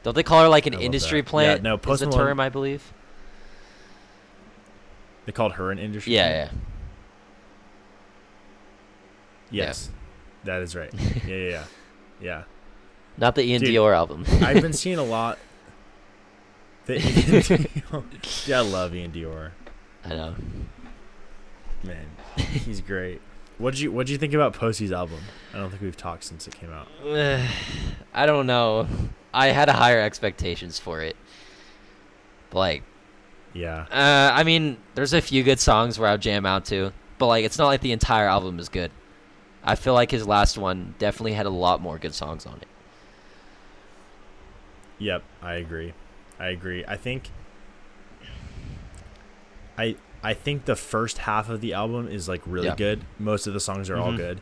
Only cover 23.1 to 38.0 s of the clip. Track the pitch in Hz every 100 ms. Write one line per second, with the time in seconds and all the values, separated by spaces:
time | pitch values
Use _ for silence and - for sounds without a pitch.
23.1 | 85 - - - - 120 135 147 117 127
24.1 | 139 151 151 139 - 117 107 104 90 87
25.1 | 80 101 - - 101 95 95 98 87 90
26.1 | 82 - 82 - - 85 78 - - 147
27.1 | 151 143 135 123 - - - - - -
28.1 | - 147 147 127 123 117 110 113 - -
29.1 | - _ 123 135 135 147 120 120 117 107
30.1 | - 104 - 92 85 90 - - 80 80
31.1 | - - - - - - - - - -
32.1 | - _ - - 92 92 73 - - -
33.1 | - - - - 87 85 80 80 131 143
34.1 | 143 139 127 160 165 156 120 - - 139
35.1 | 165 - 135 127 131 - 110 120 107 107
36.1 | 104 110 101 98 95 - 98 95 - -
37.1 | - 123 113 110 - 147 139 131 113